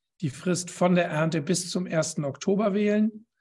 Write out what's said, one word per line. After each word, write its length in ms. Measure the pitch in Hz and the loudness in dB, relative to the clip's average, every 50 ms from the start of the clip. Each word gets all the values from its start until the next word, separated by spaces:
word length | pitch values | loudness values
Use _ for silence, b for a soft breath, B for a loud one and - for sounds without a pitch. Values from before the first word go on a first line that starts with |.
| _ _ _ _ | _ _ _ _
die 80 | 185 135 | -4 -4
Frist 420 | - - - 185 175 175 - - | -4 -4 -2 0 0 0 -2 -6
von 240 | - - 180 180 180 | -2 0 2 4 4
der 100 | 175 170 | 4 2
Ernte 360 | 175 151 151 160 165 165 160 | 2 0 0 0 0 0 0
bis 280 | 139 180 180 - - - | 0 0 -2 -2 -2 -4
zum 160 | - 190 180 | -4 -6 -4
ersten 400 | - 175 160 151 - - - 147 | -2 0 0 0 0 -2 -4 -4
Oktober 480 | 139 - - - 196 202 196 220 202 190 | -4 -6 -4 -2 0 2 2 2 2 2
wählen. 520 | 208 208 208 208 214 214 220 214 214 - _ _ _ | 2 2 2 2 2 2 0 0 -4 -12 _ _ _